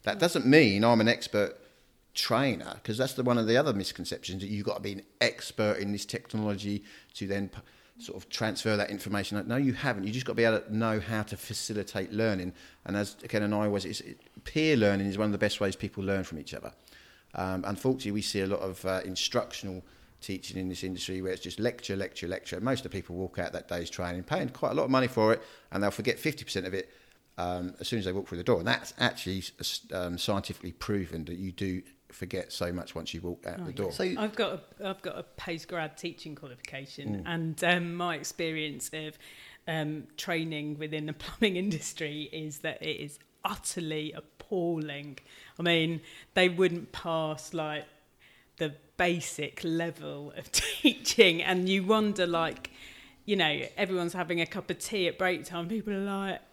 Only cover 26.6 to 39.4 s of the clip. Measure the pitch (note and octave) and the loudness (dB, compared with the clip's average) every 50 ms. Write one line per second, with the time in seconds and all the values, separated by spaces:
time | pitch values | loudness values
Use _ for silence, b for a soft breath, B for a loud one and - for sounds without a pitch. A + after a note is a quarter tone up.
26.6 | F2+ F#2 F#2 F#2+ - b b b b b b b b _ _ - F2 F2 F2+ F2+ | -4 -2 -4 -4 -6 b b b b b b b b _ _ -4 -2 -2 -2 -2
27.6 | F2 F2+ F2+ - - - B2+ A2+ F#2 F#2 F2+ G2 F#2 - F2+ E2+ F2+ - A#2+ E2+ | -4 -6 -6 -6 -6 -2 -2 0 0 0 -2 -2 -4 -4 -6 -4 2 2 2 2
28.6 | E2+ A2 B2 - - - - - - A#2+ - - - F2+ F#2+ F#2+ F2+ - - - | 4 2 0 0 0 -8 -2 0 0 0 0 -2 -4 -4 -4 -4 -4 -8 -10 -8
29.6 | - - - - - - - F#2 F2+ F2 F2 F2 - - G#2 G2 F#2+ - F#2 - | -6 -6 -6 -6 -8 -6 -4 -4 -2 -2 -2 -2 0 0 0 0 0 -4 -8 -8
30.6 | - F#2 E2 _ - - G#2+ G2+ F#2 E2 E2 E2 D#2+ D#2 F2 F2+ G2 F#2+ F2 - | -8 -12 -10 _ -4 -2 0 0 0 -2 -6 -8 -6 -6 -8 -6 -6 -6 -4 -4
31.6 | G2+ F#2+ F#2 F#2 - - - _ _ _ - - F#2+ F2+ - F#2+ F2 - - - | -2 -2 -2 -4 -6 -12 -20 _ _ _ -12 -12 -8 -6 -4 -6 -6 -6 -6 -4
32.6 | F2 F2 F2+ F2 - - - E2+ E2 - - E2+ E2+ F2 F2 - - - F2 F#3 | -4 -2 -2 -4 -6 -6 -10 -8 -8 -8 -8 -6 -6 -6 -8 -6 -8 -10 -8 -6
33.6 | F3+ E3 - B2+ G2+ F2+ - - F#3 F#3 C4 B3+ G#3+ G#3+ G#3+ - A3 E3+ D#3+ E3+ | -8 -8 -4 -4 -4 -4 -2 -2 -2 -2 -2 -2 -4 -4 -2 -2 -2 -2 -2 -6
34.6 | - - - - G3+ F#3+ F#3+ F#3 - F3+ - - F3 - - - - - E3+ D#3+ | -10 -14 -16 -10 -8 -8 -8 -6 -8 -10 -10 -10 -12 -14 -14 -12 -8 -8 -8 -8
35.6 | - - F3+ E3+ D#3+ D#3 D#3 - - E3+ D3+ - - D#3+ D3+ - - C3+ B2 B2+ | -8 -8 -6 -6 -6 -6 -8 -8 -8 -8 -8 -8 -12 -12 -12 -12 -14 -16 -16 -14
36.6 | - - - C3+ C3+ - - - D3 G#3 G#3 - F3 F3 E3+ E3 E3 D#3+ D#3 - | -14 -12 -12 -12 -12 -12 -12 -10 -6 -4 -4 -4 -4 -2 -2 -2 -2 -2 -2 0
37.6 | - E3+ F3+ F3+ F3 E3+ E3+ F3 F3 F3 E3 D3 D#3 - - - E3+ D#3+ D#3+ D#3 | 2 4 4 4 2 -2 -4 -4 -2 -2 -4 -4 -6 -8 -6 -4 -4 -2 -2 -2
38.6 | D3+ D3+ C#3+ B2+ - - - D#3 D#3 D#3 D3+ B B B B B | -4 -4 -6 -8 -10 -8 -8 -8 -8 -8 -10 B B B B B